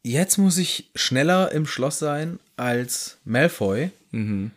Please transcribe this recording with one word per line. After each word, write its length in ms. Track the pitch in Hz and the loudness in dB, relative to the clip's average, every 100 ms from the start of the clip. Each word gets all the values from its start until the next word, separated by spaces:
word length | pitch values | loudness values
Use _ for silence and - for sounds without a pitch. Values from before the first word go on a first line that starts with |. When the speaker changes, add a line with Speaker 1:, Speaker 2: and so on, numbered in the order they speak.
Speaker 1:
Jetzt 340 | 120 135 185 - | -4 0 2 4
muss 200 | 196 170 | 4 4
ich 320 | 175 - - | 0 -4 -8
schneller 560 | - - 131 156 185 190 | -6 0 2 4 4 2
im 160 | 151 151 | 0 -2
Schloss 320 | - 131 - | -2 -4 -2
sein 400 | 151 147 160 180 _ - | -2 -2 -4 -8 _ -6
als 600 | 123 120 123 - - - | -2 0 -2 -6 -8 -12
Malfoy, 680 | - 120 165 - 101 104 175 - _ | -2 2 2 2 0 0 -2 -6 _
Speaker 2:
Mhm. 400 | 113 107 101 107 | -6 -2 -2 -4